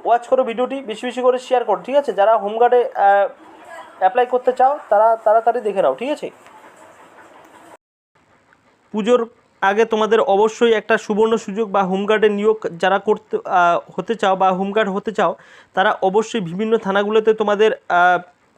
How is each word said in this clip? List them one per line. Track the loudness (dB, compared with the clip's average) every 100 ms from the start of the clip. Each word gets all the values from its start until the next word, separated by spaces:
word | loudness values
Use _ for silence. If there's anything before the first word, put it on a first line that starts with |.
| 0
ওয়াচ | -2 0
করো | -2
ভিডিওটি, | 0 -4 -6 -6
বেশি | -10 -10 -8
বেশি | -2
করে | 0 0
শেয়ার | 0 -2
করো, | 0 -4
ঠিক | -2 -2
আছে? | -2
যারা | 0 2 2
হোমগার্ডে, | -2 0 2 2 0
আহ, | 0 2 2 0 -6 -20 -20 -20 -20 -20 -2
অ্যাপ্লাই | 0 2 0
করতে | 0 -2
চাও | 2 0 0 0
তারা | 2 2 2
তাড়াতাড়ি | 2 2 2 -2
দেখে | -2 0
নাও, | 0 -2
ঠিক | -6
আছে? | -6 -10 -16 -20 -20 -20 -20 -20 -20 -20 -20 -20 -20 -20 -20 -20 -20 _ _ _ _ _ _ _ _ _ _ _
পুজোর | -6 0 0 -2 _ _ _
আগে | 0 2 0
তোমাদের | 0 2 2
অবশ্যই | 2 2 0 2 0
একটা | 2 0 -2
সুবর্ণ | -2 0 0 0
সুযোগ | -4 -6 -2
বা | -2
হোমগার্ডে | -2 -2 -2 2 2
নিয়োগ | 2 0 -2 -4 -4
যারা | -2 0
করতে, | 0 -4 -4 -8 -2
আহ, | 2 2 0 -4 -8
হতে | -8 -2
চাও | -2 2
বা | 0
হোমগার্ড | 0 -2 -2 -2
হতে | -4 -6
চাও, | -2 -2 -4 -12 -20 _
তারা | -2 0 0
অবশ্যই | 0 0 -2 -4
বিভিন্ন | -6 -6 -2 -2
থানাগুলোতে | 0 -2 0 0 2
তোমাদের, | 0 0 2 2 0 -2
আহ, | 2 4 2 -4 _ _